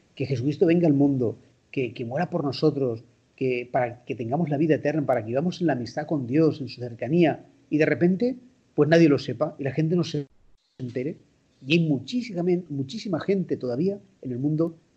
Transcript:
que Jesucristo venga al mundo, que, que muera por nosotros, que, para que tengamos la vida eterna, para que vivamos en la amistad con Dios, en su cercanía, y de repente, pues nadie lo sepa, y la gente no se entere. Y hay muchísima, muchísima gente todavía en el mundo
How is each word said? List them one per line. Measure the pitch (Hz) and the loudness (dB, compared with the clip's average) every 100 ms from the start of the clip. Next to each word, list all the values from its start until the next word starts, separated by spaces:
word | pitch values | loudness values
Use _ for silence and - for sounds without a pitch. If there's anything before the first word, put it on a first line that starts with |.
| _ - | _ -8
que | 135 | -4
Jesucristo | 131 127 143 175 | -2 -2 2 4
venga | 175 170 | 4 4
al | 139 | 4
mundo, | 143 135 117 - _ _ _ | 4 2 -2 -4 _ _ _
que, | - 123 | -6 -6
que | 117 117 | -6 -6
muera | 135 175 | -4 -2
por | 170 143 | -2 -4
nosotros, | 120 156 139 135 113 - _ _ _ | 0 0 2 -2 -4 -10 _ _ _
que, | 135 123 120 | -2 -2 -2
para | 135 123 113 - | -2 -2 -6 -12
que | 120 | -8
tengamos | 113 135 165 | -4 -2 -2
la | 143 | 0
vida | 160 139 | 2 2
eterna, | 143 151 131 | 0 -2 0
para | 123 | -2
que | 107 | -2
vivamos | 123 175 175 | -2 -2 -2
en | 175 | -2
la | 131 | -2
amistad | 117 - 147 | -4 -8 -6
con | 156 117 | -4 -2
Dios, | 139 160 156 | 2 2 2
en | 123 | -8
su | - | -10
cercanía, | 123 117 127 165 160 123 - _ _ | -12 -8 -2 4 4 2 -8 _ _
y | 151 | 2
de | 156 | 2
repente, | 151 175 185 240 262 - _ _ - | 4 2 2 0 -4 -14 _ _ 0
pues | 147 | 4
nadie | 165 165 | 8 8
lo | 139 | 6
sepa, | - 120 151 - | 0 -4 -4 -4
y | 135 | -6
la | |
gente | - 156 180 | -2 0 0
no | 160 | 0
se | 147 139 _ _ _ _ _ | -4 -8 _ _ _ _ _
entere. | 127 123 131 202 _ _ _ _ 131 | -8 -6 -6 -8 _ _ _ _ 0
Y | |
hay | 170 160 | 2 4
muchísima, | 135 110 247 226 175 175 175 180 | 0 0 -6 -4 -4 0 0 -2
muchísima | 143 139 226 220 - | -8 -6 -8 -6 -4
gente | - 196 165 147 | -2 -2 0 -4
todavía | 127 120 180 202 - _ | -4 -2 -2 -4 -12 _
en | 131 | -10
el | 123 | -4
mundo | 143 156 165 165 _ | -2 0 -2 -4 _